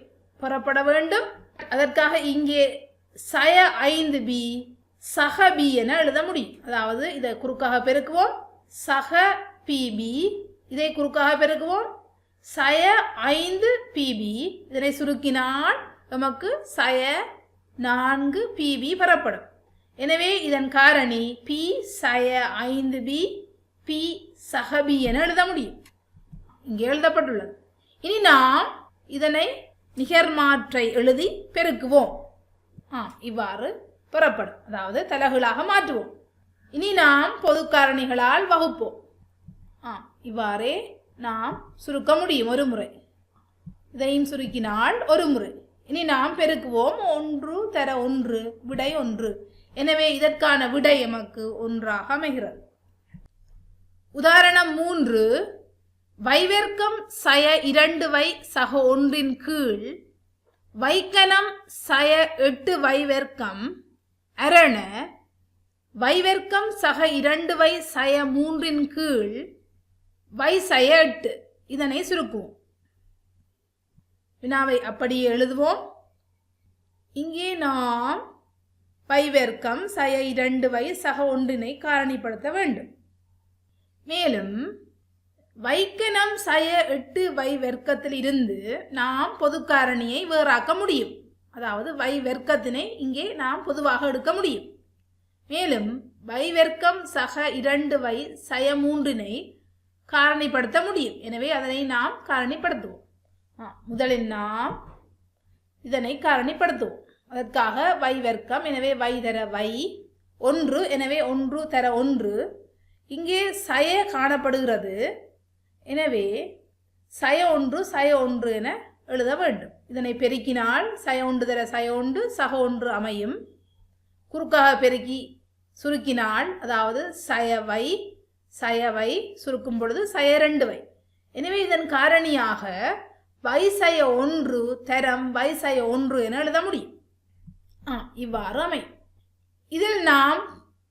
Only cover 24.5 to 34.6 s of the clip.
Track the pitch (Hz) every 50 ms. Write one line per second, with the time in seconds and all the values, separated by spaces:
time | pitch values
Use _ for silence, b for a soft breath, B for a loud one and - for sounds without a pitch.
24.5 | - 254 - - 294 294 285 294 285 269 254 233 233 285 330 349 330 359 359 381
25.5 | 349 311 226 - - - - - _ _ _ _ _ - - _ - - - _
26.5 | _ _ - 262 220 208 233 254 285 302 320 320 320 330 277 262 233 196 190 -
27.5 | - - _ _ _ _ _ _ _ - - 349 427 427 403 339 285 262 254 262
28.5 | 277 320 403 - - - - - _ _ _ - 277 269 302 302 302 311 349 494
29.5 | - - - - _ _ _ _ - 254 262 - 339 330 339 339 311 294 285 285
30.5 | 277 247 214 - 262 247 233 226 226 254 254 262 254 277 359 - - - - -
31.5 | - 339 339 330 247 220 262 247 285 277 226 - - - - - _ _ _ _
32.5 | _ _ _ _ _ - _ - 277 247 208 - - - - 240 214 233 208 190
33.5 | 196 202 247 359 466 - - - _ _ _ - - 320 320 277 202 - 190 -
34.5 | - -